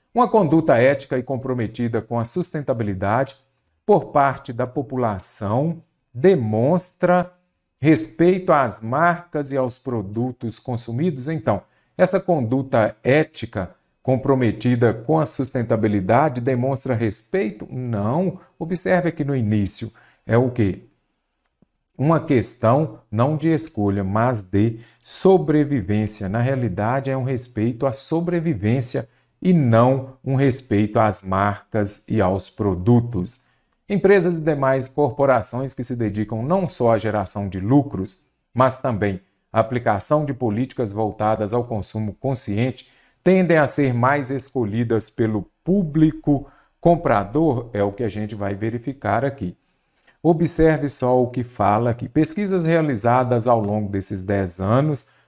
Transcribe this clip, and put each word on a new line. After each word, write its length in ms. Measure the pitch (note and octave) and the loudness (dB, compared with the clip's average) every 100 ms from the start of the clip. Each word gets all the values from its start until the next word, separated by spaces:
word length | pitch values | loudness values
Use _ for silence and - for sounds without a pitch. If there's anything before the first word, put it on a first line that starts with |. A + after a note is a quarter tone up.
| _ | _
Uma 140 | A3+ B3 | 0 2
conduta 480 | A3 E3+ D#3+ D#3 B2 | 4 4 4 4 4
ética 400 | C3 C#3 - C3 | 4 2 -4 -6
e 60 | |
comprometida 800 | A#2+ C3 B2+ B2 G#2+ A2+ A#2+ A2+ | -4 -8 -4 -4 -4 -4 -4 -4
com 180 | - A#2 | -4 -4
a 60 | A2+ | -4
sustentabilidade 1120 | - E3+ D#3 C#3+ A#2 G#2 F#2+ G2 A2+ C3+ - _ _ _ _ - | -4 -6 -6 -4 -4 -2 -4 -2 -2 -2 -8 _ _ _ _ 2
por 200 | G3+ - | 2 2
parte 460 | D3+ C#3 B2 - | 2 2 0 -10
da 140 | A#2 B2+ | -6 -6
população 1160 | D3 B2+ B2+ A#2+ F#2+ - - G2+ A2+ D#3 E3 _ _ _ | -4 -6 -2 -2 -2 -6 -6 -2 0 -2 -4 _ _ _
demonstra 1200 | A#2+ E3+ F3+ A2 G#2+ B2+ F3 - - F3 F3+ F3 _ _ _ _ _ | 0 4 4 2 0 2 2 -2 -2 2 2 0 _ _ _ _ _
respeito 720 | C#3 D#3+ D#3+ - E3+ F#3 F#3 | 2 4 2 2 2 2 2
às 300 | D3+ B2+ - | 2 2 -4
marcas 720 | A2+ C3+ E3+ E3 - D#3 C#3 | -4 0 2 0 -6 -6 -4
e 60 | C#3 | -2
aos 200 | B2+ A#2 | -2 -4
produtos 800 | - A#2+ G2 G#2+ B2+ B2 A#2 - | -6 -6 -4 -4 -6 -6 -10 -10
consumidos. 720 | - A#2 - A#2 F3 C#3 B2+ | -8 -8 -6 -2 -2 -2 -6
Então, 340 | D#3+ - G2+ - _ _ - | -4 -2 -2 -4 _ _ 0
essa 240 | F#3 G3 | 2 2
conduta 760 | - E3 A2+ C3 C3+ B2 A2 - | 0 -2 0 -2 0 0 0 0
ética 720 | - D3 D#3 - A2+ G#2+ F2+ - _ _ | 2 2 2 -6 -10 -8 -8 -12 _ _
comprometida 880 | - C3 C3+ C3+ A#2+ - B2 B2 A#2+ - | -2 -2 2 2 2 0 0 2 2 0
com 240 | - D#3+ | -2 0
a 60 | D3 | 0
sustentabilidade 1160 | - C3 C3 A2 A2+ G#2+ G#2 F#2 A#2+ D3+ B2 | -4 -4 -4 -2 0 0 0 2 2 2 0
demonstra 540 | B2 B2+ C3 C3+ B2+ A#2 | -2 -2 -2 -4 -2 -2
respeito? 720 | A2+ G2 - F#3 G#3+ - - | -2 -4 -4 -4 -4 -6 -12
Não. 680 | C3 B2 A2 G#2 C#3+ F#3+ F#3+ _ _ | -10 -6 -4 -2 -2 -2 -6 _ _
Observe 520 | E3 F3 F#3+ F#3 E3 | -8 -4 0 0 0
aqui 140 | E3 | -4
no 120 | C#3+ C#3 | -4 -2
início. 560 | G#2+ G#2+ F#2+ - A2 _ _ _ - | 0 0 0 -4 -10 _ _ _ 0
É 100 | A2+ | 2
o 140 | B2+ | 2
quê? 360 | A#2+ G2+ F2 - _ _ _ _ _ _ _ _ _ _ - | 0 -2 -2 -12 _ _ _ _ _ _ _ _ _ _ -2
Uma 240 | C3+ D#3+ | 2 2
questão 840 | D#3+ C3 G2 - A2+ C3 D#3 - _ | 2 2 2 0 2 2 0 -6 _
não 260 | G#2+ B2+ D#3 | -2 0 0
de 120 | D#3+ | 0
escolha, 540 | D#3 - - G2+ G2 | 0 -2 -2 0 0
mas 380 | F#2+ G#2 A#2+ A#2 | -2 0 0 -2
de 380 | F#2 G2 A2+ A#2 - _ | -2 0 0 -2 -16 _
sobrevivência. 1200 | - - F#3 F#3+ D3+ D3+ C#3 C#3 F2+ G#2 G#2+ - F#2+ | -4 2 4 4 4 2 2 -2 0 0 0 -4 -4
Na 140 | A2 | -2
realidade, 720 | B2 C3+ A#2 F2 G#2+ C3 C3+ | -2 0 -2 -2 -2 -2 -2
é 60 | C3 | -4
um 60 | |
respeito 600 | B2 B2+ A#2+ - A2+ A#2+ C#3 | -4 -4 -6 -2 -2 0 -4
à 80 | |
sobrevivência 1120 | B2 - D#3+ E3+ F3 E3 A#2 G#2 C3 B2 C3 A#2+ _ _ _ | -4 -4 -2 -2 -2 -2 -2 0 0 0 -4 -8 _ _ _
e 140 | F#3 | 2
não 600 | F3+ B2+ A2+ B2 C3+ C3 - C3 | 4 6 6 4 2 -4 -12 -4
um 80 | |
respeito 640 | C3 C#3 A#2+ - G#2 G#2+ A#2 | 2 2 2 0 0 2 2
às 220 | A2 G2 | 2 0
marcas 840 | F#2+ F#2+ G2+ G2+ _ A2 G2+ - - | -4 0 0 -2 _ -2 -2 -4 -2
e 120 | A2 | 0
aos 300 | F#2 F#2+ - | 2 0 -6
produtos. 960 | - G#2 F2+ F2+ A#2+ A#2+ - - - _ _ _ _ _ | -4 -2 0 4 4 4 -6 -6 -10 _ _ _ _ _
Empresas 500 | G3 F#3+ G3+ F3 E3 | 0 4 6 4 0
e 40 | |
demais 460 | D#3 D3 C3+ C3+ B2 | -2 0 0 0 -2
corporações 880 | - C#3+ - C#3 B2+ - A#2+ C3+ - | -2 -2 2 2 2 0 -6 -8 -8
que 80 | |
se 120 | A#2+ A#2+ | -8 -4
dedicam 460 | A2 G2+ G#2+ A2 | -4 -2 -4 -4
não 260 | B2 F#3+ F3 | -2 -2 -2
só 260 | - A#2+ | 0 2
à 40 | A2+ | 2
geração 500 | A2 G#2 F#2+ G#2 G2 | 2 -2 -4 -6 -6
de 120 | F#2 | -4
lucros, 680 | G2 C#3 B2+ F2+ F#2+ - _ _ _ | 2 2 2 -6 -10 -12 _ _ _
mas 280 | A#2 B2+ B2 | 0 0 0
também 420 | C3+ G#2+ G2+ F#2+ _ _ _ | -4 -2 -2 -4 _ _ _
à 60 | A2 | -2
aplicação 680 | A2+ B2 A#2+ G#2 - D3+ D3 | 0 -2 -2 -2 0 0 -2
de 80 | |
políticas 580 | A#2+ A#2+ G#2 C3 - A2+ | -4 -2 -2 -4 -4 -4
voltadas 640 | G#2 A2 - G#2+ A2 G#2 | -2 -4 -2 -2 0 -2
ao 120 | A#2 A#2+ | -2 -4
consumo 500 | A2+ F#2 A2 G#2+ F#2 | -6 -6 -6 -6 -6
consciente, 760 | C3+ C3+ - G2+ B2+ - - _ _ _ | -4 -4 -2 -2 -2 -4 -16 _ _ _
tendem 340 | - F#3 F3 D#3+ | 2 2 4 4
a 100 | C#3+ | 2
ser 260 | - C#3 | 2 0
mais 380 | A#2+ B2 D3 B2+ | 2 2 0 -2
escolhidas 760 | C3+ - C3 A2 A2 A#2 A2+ - | -6 -4 -4 -2 -2 0 -2 -2
pelo 380 | - A2+ G#2+ - _ | -2 -2 -2 -6 _
público 840 | - G3 E3 D3 D#3 D3+ - C#3 - _ _ _ | -2 0 0 2 2 2 -2 -2 -2 _ _ _
comprador, 920 | E3 E3+ D#3 A2 F#2+ C3 D#3+ C3+ A#2+ | 2 2 2 0 0 0 2 0 -4
é 100 | G#2 | -2
o 80 | G2+ | -2
que 120 | G2 | -2
a 60 | A#2 | -6
gente 240 | G2+ G#2+ | -4 -8
vai 220 | G#2+ G2+ G2+ | -6 -6 -4
verificar 680 | A2 A#2 A#2+ C3 G2+ A2 | -4 -6 -8 -6 -2 0
aqui. 320 | C3+ C#3 F2+ - _ _ _ _ _ _ | -2 -4 -8 -10 _ _ _ _ _ _
Observe 640 | D#3 E3 E3 - D#3+ D3+ C#3+ | 2 2 2 4 4 2 -2
só 340 | - B2 B2+ | -2 2 2
o 60 | B2 | 2
que 160 | B2 | -2
fala 460 | A#2+ - G2 G#2 A#2+ | -8 0 2 2 0
aqui. 180 | A#2 - | -2 -2
Pesquisas 580 | - D3+ - G3+ F#3 D#3+ | 0 0 0 -2 0 2
realizadas 800 | E3 D3+ A#2+ A#2 B2 B2 A#2+ A#2 | 2 0 0 2 2 2 0 2
ao 140 | A#2 | 2
longo 300 | G2+ G#2+ G#2 | 2 -2 -2
desses 340 | G2 F#2+ G2 | -4 -6 -8
dez 380 | F#2 G2+ F#2+ - | -4 -2 -2 -4
anos 480 | F#2+ A#2+ D3+ D3 - _ | 0 0 0 -4 -8 _